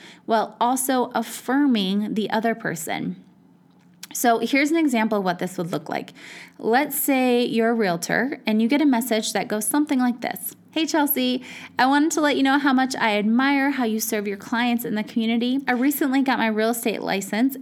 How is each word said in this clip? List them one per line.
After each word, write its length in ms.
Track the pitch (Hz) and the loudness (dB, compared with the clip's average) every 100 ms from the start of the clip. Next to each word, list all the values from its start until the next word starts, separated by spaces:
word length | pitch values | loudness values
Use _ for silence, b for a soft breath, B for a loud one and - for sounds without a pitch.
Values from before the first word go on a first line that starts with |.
| B B | B B
while 320 | - 220 - - | -2 0 0 -2
also 520 | 233 262 277 254 247 | 0 0 0 0 0
affirming 1000 | 226 226 - - 277 294 226 190 202 208 | -2 -4 -8 -2 2 2 2 2 0 -2
the 160 | 196 196 | -4 -2
other 240 | 220 226 | 0 0
person. 680 | 226 156 160 - 87 180 180 - _ _ _ _ _ _ _ - | -2 -6 -6 -6 -6 -6 -8 -16 _ _ _ _ _ _ _ -12
So 260 | - 247 226 | 0 2 2
here's 300 | 233 277 294 | 2 2 2
an 60 | 330 | 2
example 420 | 302 233 220 208 | 2 2 2 0
of 60 | |
what 140 | 185 175 | 0 -2
this 180 | 180 - | -4 -4
would 160 | 175 | -4
look 160 | 156 151 | -6 -4
like. 240 | - - B B B B - | -6 -8 B B B B -6
Let's 400 | 214 247 285 - | 0 0 0 -2
say 460 | - 262 254 240 | 0 2 4 2
you're 260 | 247 226 226 | 2 2 2
a 40 | |
realtor 680 | 226 196 170 - 170 262 320 - | 2 0 0 0 0 0 -4 -2
and 140 | 214 | 0
you 80 | 226 | 2
get 140 | 285 | 4
a 40 | 302 | 4
message 460 | 233 240 220 214 | 2 0 -2 0
that 160 | 202 165 | -4 -2
goes 180 | 214 - | -4 0
something 320 | 294 294 262 | 0 0 2
like 220 | 247 240 | 0 0
this. 340 | - - - - - | -6 -8 -12 -14 -8
"Hey, 140 | 311 | -4
Chelsea, 580 | 311 320 285 254 254 247 B B B - | 0 0 0 0 0 -2 B B B 2
I 80 | 269 | 4
wanted 240 | 285 320 | 4 2
to 80 | 320 | 2
let 160 | 294 277 | 2 2
you 60 | |
know 160 | 269 277 | 2 2
how 160 | 277 | 4
much 200 | 262 262 262 | 2 0 0
I 200 | 226 208 | 0 0
admire 540 | 214 233 269 277 277 | 2 2 2 2 0
how 140 | 262 | 0
you 160 | 226 220 | -2 -2
serve 280 | 220 214 202 | -2 -4 -4
your 80 | 202 | -8
clients 480 | - 233 240 240 | -4 -2 0 -2
in 120 | - 214 | -2 -4
the 60 | |
community. 580 | 214 233 226 233 247 269 269 | -2 -2 0 0 0 -2 0
I 60 | |
recently 480 | 247 269 285 285 269 | 0 0 0 0 2
got 180 | 269 240 | 2 2
my 80 | 220 | 0
real 240 | 214 226 | 2 0
estate 300 | 226 226 - | 0 -2 -2
license 560 | 85 196 196 208 269 269 | -2 -2 -2 0 0 0